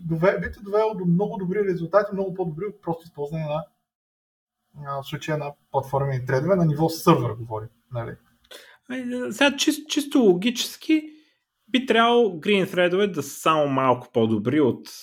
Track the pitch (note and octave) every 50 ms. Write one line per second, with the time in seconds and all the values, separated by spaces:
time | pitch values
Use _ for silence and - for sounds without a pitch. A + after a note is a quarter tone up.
0 | F3 D#3+ E3 D#3 E3+ G3+ - - - - - - G3+ G3 G3+ G#3+ A3 G#3+ A3 F3+
1 | F#3 F3 E3+ F3+ G#3 G#3 - G#3 F#3+ F3 F#3+ G#3+ G3+ F#3+ F3 D#3+ E3 D#3+ - G3+
2 | G#3 - G3 F#3+ G3 F#3 F3 F#3 F3+ E3 D3+ D#3 G3+ G#3 G3 _ _ E3+ E3 -
3 | - E3 _ D3 C#3+ C#3+ E3 D#3+ D#3 D3 D3 D#3 E3 - _ _ _ _ _ _
4 | _ _ _ _ _ _ _ _ _ _ _ _ _ _ _ D3 D3 C#3 C#3 C#3+
5 | C#3 - D#3 C#3 - - D#3 D3 C#3+ C#3+ - _ _ _ - C#3 C3+ - - C3+
6 | C#3 C#3 C3 B2+ B2 B2+ C3 C3 D3+ F3 G3 F3+ E3+ D#3 C#3+ D3 D#3+ D#3+ - -
7 | - F3 E3 C3+ B2 A#2 A2 A#2+ A2+ A2+ A2 G#2+ A2 - - _ _ _ B2+ A#2+
8 | A2+ - F3 - _ _ _ _ _ _ - - - - - _ _ - B3+ C4
9 | B3+ A#3+ B3 B3 B3 B3 G#3 - C#4 C#4+ C#4+ C#4+ - D#4 D4 - - - - D4+
10 | C#4 C#4+ - C#4+ A#3+ G3 F3 F3 G3 B3 - - - - - - - - D#4+ D#4
11 | D4+ - - - _ _ _ _ _ _ _ _ _ _ - B3+ C4 - A3 A3+
12 | A3+ A#3 A#3+ A#3+ A#3+ G3+ F3+ D#3 C#3+ G3 G#3 G3 F#3 F#3 F#3 F3 F3+ F3 F3 F#3+
13 | G#3 G3+ F3 D3+ C3+ - - - - E3 D#3+ D#3 D3 C#3+ C3+ C3 C3 C3 B2 B2
14 | - - - A#2+ A2+ A2 A2+ G#2 G2+ B2 C#3 D#3 D3 A#2 A2 - - - - -